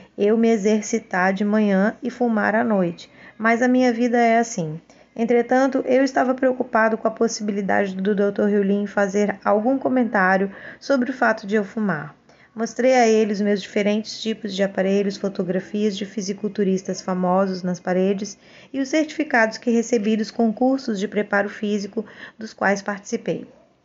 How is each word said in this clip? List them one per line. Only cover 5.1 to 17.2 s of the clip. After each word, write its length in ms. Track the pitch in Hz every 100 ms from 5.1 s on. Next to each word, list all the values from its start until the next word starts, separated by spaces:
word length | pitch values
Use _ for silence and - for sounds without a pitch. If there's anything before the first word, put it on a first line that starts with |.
Entretanto, 680 | - 233 240 233 254 269 262
eu 180 | 254 254
estava 300 | 269 277 254
preocupado 640 | 262 254 254 247 226 220 220
com 100 | 220
a 40 |
possibilidade 840 | - 233 - 214 202 196 202 196
do 200 | 190 196
doutor 340 | 202 202 202 208
Hyulin 380 | 208 196 202 202
fazer 500 | 208 196 202 208 202
algum 320 | 208 208 226 269
comentário 760 | 269 254 226 214 185 190 196 - - -
sobre 320 | - 277 247
o 20 |
fato 320 | 262 226 220
de 100 | 196
eu 80 | 214
fumar. 520 | 196 220 208 151 151 - _ _ _
Mostrei 380 | 220 226 - 254
a 120 | 254 226
ele 240 | 220 214
os 80 | 202
meus 220 | 208 202
diferentes 580 | - 214 202 214 214 -
tipos 360 | 220 226 208
de 80 | 190
aparelhos, 540 | 196 196 190 196 202 202
fotografias 760 | 196 196 175 185 - 208 214
de 100 | 196
fisiculturistas 960 | 196 220 190 202 208 208 190 190 - 185
famosos 600 | - 185